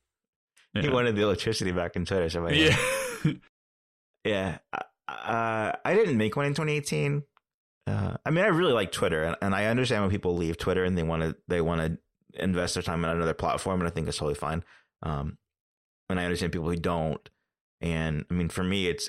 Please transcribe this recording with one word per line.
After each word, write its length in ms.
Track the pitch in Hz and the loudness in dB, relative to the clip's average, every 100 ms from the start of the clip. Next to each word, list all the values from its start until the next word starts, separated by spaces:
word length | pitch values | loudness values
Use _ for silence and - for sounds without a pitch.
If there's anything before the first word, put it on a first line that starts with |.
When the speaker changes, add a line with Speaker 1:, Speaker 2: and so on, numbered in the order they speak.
| _ _ _ _ _ _ _ | _ _ _ _ _ _ _
Speaker 1:
He 80 | 101 | -2
Speaker 2:
Yeah. 100 | - | 2
Speaker 1:
wanted 240 | 127 120 | 2 4
the 60 | 104 | 4
electricity 480 | 104 - 113 107 95 | 4 2 0 0 0
back 240 | 87 85 | 0 -2
in 80 | 98 | -2
Twitter. 240 | 85 95 82 | 0 0 0
So 180 | 85 85 | 0 2
Speaker 2:
Yeah. 260 | 151 156 - 508 539 508 466 | 4 4 4 0 -2 -6 -2
Speaker 1:
<laughs> 100 | 156 139 - _ _ _ _ _ _ _ | -2 -2 -12 _ _ _ _ _ _ _
yeah. 320 | 107 98 95 80 - - - _ - | -2 -2 -2 -6 -8 -8 -10 _ -14
Uh, 640 | 57 92 117 113 110 104 - | -10 -4 -2 0 0 -2 -2
I 80 | 143 | 2
didn't 240 | 202 196 113 | 4 4 4
make 180 | 110 | 2
one 100 | 143 | 0
in 80 | 143 | -2
twenty 200 | 143 151 151 | 0 -2 -2
eighteen. 460 | - 151 143 147 - _ _ _ _ _ 101 | -2 -2 0 -2 -6 _ _ _ _ _ -4
Uh, 300 | 104 98 - | -2 -2 -2
I 60 | 135 | 0
mean, 120 | 165 | 2
I 40 | 208 | 2
really 260 | 165 180 | 4 4
like 180 | 113 92 | 2 0
Twitter, 320 | - 92 78 | 0 0 2
and, 120 | 80 - | 0 0
and 140 | 98 | 0
I 100 | 98 | 0
understand 360 | 107 120 127 107 | 2 2 2 2
when 60 | 98 | 2
people 240 | 98 90 | 0 0
leave 220 | 87 82 82 | 0 0 -2
Twitter 260 | 95 90 | 0 2
and 140 | 92 90 | 2 2
they 60 | |
wanna, 320 | 80 82 80 - - | 0 0 -2 -4 -2
they 140 | 87 | 0
wanna 360 | 82 85 82 82 _ _ _ | 2 2 0 -2 _ _ _
invest 400 | - 95 87 87 | -4 0 0 0
their 80 | 90 | -2
time 200 | 90 85 | -2 -2
in 60 | 80 | 0
another 240 | 85 82 | 0 0
platform, 440 | - 80 - 95 92 | 0 -2 0 0 0
and 80 | 85 | 0
I 40 | |
think 140 | 82 | -2
that's 120 | 78 - | -4 -2
totally 160 | 76 | -2
fine. 280 | 71 76 82 - - _ - | -2 -2 -4 -6 -18 _ -10
Um, 340 | 80 71 76 - _ _ _ _ _ _ - | -6 -4 -6 -10 _ _ _ _ _ _ -6
and 100 | 92 | -4
I 40 | |
understand 280 | 87 87 87 | -2 -2 -2
people 180 | 87 80 | -2 -2
who 60 | 85 | -2
don't. 520 | 90 85 80 - - _ _ _ _ - | 0 0 -2 -4 -10 _ _ _ _ -8
And 440 | 85 80 80 76 - | -4 -2 -2 -2 -2
I 20 | |
mean, 160 | 87 82 | -2 -2
for 140 | - | -2
me, 240 | 92 98 90 | -2 0 0
it's, 200 | 80 | -2